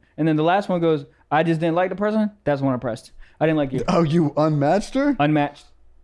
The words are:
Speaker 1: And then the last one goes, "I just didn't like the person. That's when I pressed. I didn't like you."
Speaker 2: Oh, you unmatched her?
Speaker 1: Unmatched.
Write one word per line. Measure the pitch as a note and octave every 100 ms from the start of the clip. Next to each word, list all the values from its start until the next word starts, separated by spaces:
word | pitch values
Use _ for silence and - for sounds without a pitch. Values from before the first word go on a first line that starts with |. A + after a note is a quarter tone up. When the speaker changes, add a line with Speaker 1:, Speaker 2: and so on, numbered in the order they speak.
| _ -
Speaker 1:
And | D#3+
then | D3+
the |
last | D#3+ F#3 -
one | F3+
goes, | E3 D#3 C#3 _ _
"I | D3+
just | E3+ D#3+
didn't | E3
like | E3 F#3
the | F3+
person. | G#3 G#3+ G#3 -
That's | - C#3
when | C3+
I | B2
pressed. | B2+ A2 - - - -
I | D#3
didn't | D#3
like | C#3
you." | B2+ A#2+
Speaker 2:
Oh, | F3+
you | D#3+ E3+ D3 D3
unmatched | D#3 D3 C#3+ F#3+ -
her? | C4 C#4+ B3
Speaker 1:
Unmatched. | D3 D3+ C#3+ - - - - -